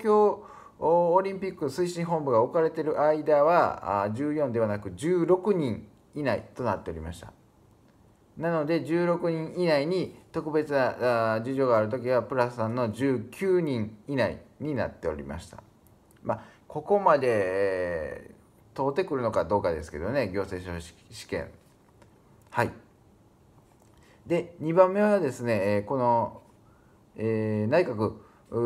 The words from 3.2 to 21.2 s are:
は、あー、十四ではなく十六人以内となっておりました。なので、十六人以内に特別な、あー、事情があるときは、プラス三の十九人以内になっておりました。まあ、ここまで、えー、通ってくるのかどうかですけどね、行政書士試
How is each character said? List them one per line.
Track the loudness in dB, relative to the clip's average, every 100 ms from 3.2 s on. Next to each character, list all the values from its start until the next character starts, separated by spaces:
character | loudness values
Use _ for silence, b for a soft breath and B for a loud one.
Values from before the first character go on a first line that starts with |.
| 4 4
は、 | 6 6 4 0 -2 0
あ | 0
ー、 |
十 | -2 -4
四 | -2 -2
で | 0
は | 0
な | -2
く | -6
十 | -6 -2 0
六 | 2 2 2
人 | 0 0 -4 -8 _ _
以 | -6
内 | -2 -2 -4
と | -6
な | -2
っ | -2
て | -4
お |
り | -10
ま | -10
し | -12
た。 | -16 -20 _ _ _ _ _ _ _ _ _ -8
な | -2
の | -2 0
で、 | -2
十 | 0 0 0
六 | 0 0
人 | -2 -6 -2
以 |
内 | 2 2 2
に | -2 -4 -10 -10
特 | -8 -2
別 | -2 0
な、 | 2 0 0 0 2 2
あ | 0
ー、 |
事 | -2
情 | 0 4
が | 4
あ |
る | 2
と | -2
き | 0
は、 | 0
プ | 0
ラ | 0 0
ス | 0
三 | -4
の | 0 -2
十 | 0 0 0 -4
九 | -6 0 2
人 | 0 -2 -4 -8 -6
以 | -2
内 | 0 -2 -14 _
に | -6
な | -4 -4
っ |
て | -4 -6
お |
り | -6
ま | -8 -12
し | -12
た。 | -20 -20 _ _ _ _ _
ま | -8
あ、 | -8 B B _
こ | -12
こ | 0 2
ま | 6 4
で、 | 4
え | 2 2 2 0 0 -2 -4 -6 -10 -16 -20 _ _ _
ー、 | -4
通 | -2
っ |
て | -2 -2
く |
る | -2
の | 0
か | 0
ど | 0 0
う |
か | 0
で | -4
す | -6
け | -8
ど | -4
ね、 | -2 -2
行 | -4
政 | -6 -8 -8
書 | -10
士 | -12 -20 -20
試 | -20